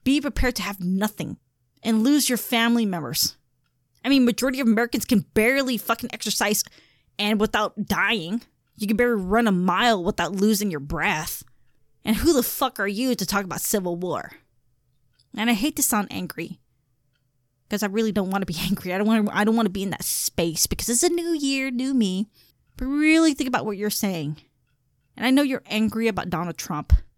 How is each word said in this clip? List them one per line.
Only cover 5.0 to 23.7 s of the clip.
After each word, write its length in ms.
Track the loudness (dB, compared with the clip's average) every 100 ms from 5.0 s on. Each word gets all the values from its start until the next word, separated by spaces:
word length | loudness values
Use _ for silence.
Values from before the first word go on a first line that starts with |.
| 2
can 160 | 0 2
barely 440 | 2 4 2 0 -2
fucking 320 | -2 -4 -4
exercise 500 | -8 -4 -2 0 0 -2 -10 _ _ _ -4
and 220 | 0 2
without 480 | 2 0 -2 -2 -2
dying. 560 | 0 2 0 -2 -6 -8 _ _ -6
You 120 | -2
can 100 | 2
barely 240 | 2 0
run 260 | 2 2 4
a 40 |
mile 520 | 2 2 2 2 2
without 300 | 0 -2 -2
losing 360 | 2 2 2 -2
your 100 | -4
breath. 640 | -6 -2 -2 -2 -4 -10 -16 _ _ _ _ _ -2
And 120 | 2
who 160 | 4
the 100 | 2
fuck 360 | 2 -2 -4 -2
are 80 | -4
you 280 | -2 -2 -2
to 100 | -2
talk 200 | -2 -4
about 160 | -6
civil 340 | -2 -2 -2 -4
war? 380 | -4 -6 -8 -18 _ _ _ _ _ _ _ _ _ -4
And 140 | 0
I 40 |
hate 220 | 2 0 -2
to 60 |
sound 260 | 0 0 -2
angry, 480 | -6 -8 -8 -12 -12 _ _ _ _ _ _ _ _ _ _ -6
'cause 120 | -4
I 60 | -2
really 240 | 0 0
don't 180 | 0 0
wanna 160 | -2 -4
be 120 | -4
<laughs> 20 |
angry. 340 | -4 -4 -4
I 60 | 0
don't 80 | 2
wanna, 240 | 2 2
I 120 | 0
don't 120 | 2 2
wanna 140 | 0
be 140 | -2
in 60 | -6
that 120 | -6
space, 640 | -6 -4 -4 -2 -2 0 -2
because 220 | -2 -2
it's 120 | 2
a 80 | 2
new 240 | 0 -2
year, 380 | -2 0 -2 -2
new 240 | -2 0 2
me. 340 | 2 0 -4 _ _ _ _ -10
But 80 | -4
really 480 | 0 4 6 4
think 140 | 2 -2
about 180 | -2
what 120 | -2